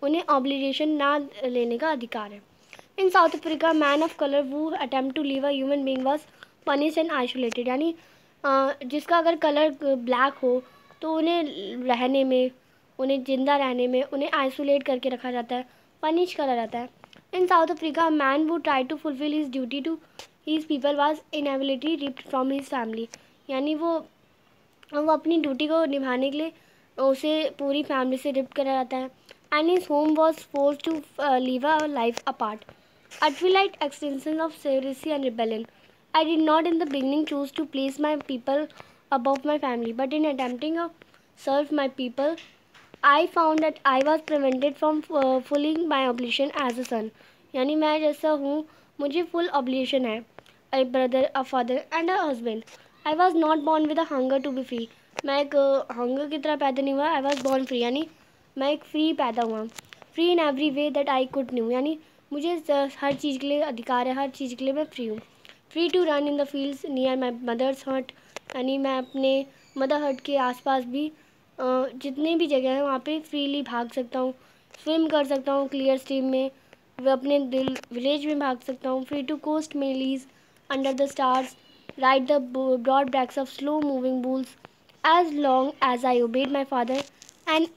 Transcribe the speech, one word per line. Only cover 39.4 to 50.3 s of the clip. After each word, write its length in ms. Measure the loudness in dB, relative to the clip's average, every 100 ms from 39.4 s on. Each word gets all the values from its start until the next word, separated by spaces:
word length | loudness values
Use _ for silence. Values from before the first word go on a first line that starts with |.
| 0
my 140 | -2
family, 340 | -2 -4 -4 -4
but 140 | -2
in 220 | 0 0 0
attempting 400 | -4 -4 -4 -2
to 140 | -4 -8 -20 _ _ _ 0
serve 260 | 0 2
my 160 | 0 -2 -4
people, 360 | -6 -2 -2 -2 -10 _ _ -20 -20 2 4
I 220 | 6 4
found 320 | 2 2 4
that 160 | 0 0 2
I 180 | 2
was 180 | 4 2 0
prevented 420 | 0 2 2 0 0
from, 220 | 0 0
uh, 400 | -2 0 2 2
fulfilling 360 | 0 0 0 0
my 340 | 0 0 0
obligation 440 | -2 -4 -2 -2 0
as 180 | -4 -4
a 80 | -4
son, 220 | -4 -4 -10 -20 _ _ -2
यानी 200 | 0 2
मैं 240 | 2 2
जैसा 300 | 0 0 0
हूँ, 360 | 0 0 -4 -6 -16 _ -6
मुझे 240 | -2 -2
फुल 260 | -2 -2 0
ऑब्लिगेशन 560 | 0 0 -2 0 0 0
है, 200 | -4 -10